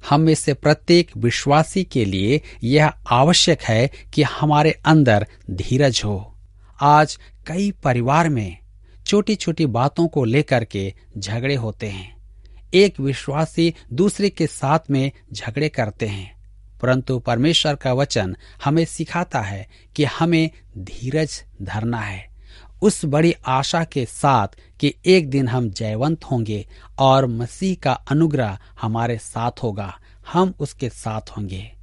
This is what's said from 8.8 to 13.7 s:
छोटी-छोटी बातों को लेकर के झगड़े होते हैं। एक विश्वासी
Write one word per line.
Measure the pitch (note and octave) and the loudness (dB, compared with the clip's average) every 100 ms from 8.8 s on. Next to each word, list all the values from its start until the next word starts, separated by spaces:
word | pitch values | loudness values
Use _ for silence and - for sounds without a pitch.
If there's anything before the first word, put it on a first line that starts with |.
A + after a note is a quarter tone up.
| - - - | -20 -18 -2
छोटी-छोटी | G3+ G#3 G#3+ - D#3+ D#3 | 0 0 -2 -2 -2 0
बातों | A2+ C3 - E3 | 2 0 0 0
को | D3+ | 0
लेकर | A#2+ B2+ D3+ B2+ | 0 0 2 0
के | A2+ G#2 G2 - - - | -2 -6 -6 -10 -16 -12
झगड़े | F#2+ A2+ B2+ | -6 -4 -2
होते | C#3 A2+ G2+ G#2+ | -2 -4 -8 -10
हैं। | F#2+ F#2 - - - - - - | -10 -14 -20 -20 -20 -20 -20 0
एक | F3+ G3+ - | 4 4 4
विश्वासी | C#3 C3+ - C#3 D#3+ - E3 | -4 -4 -4 -4 -4 0 0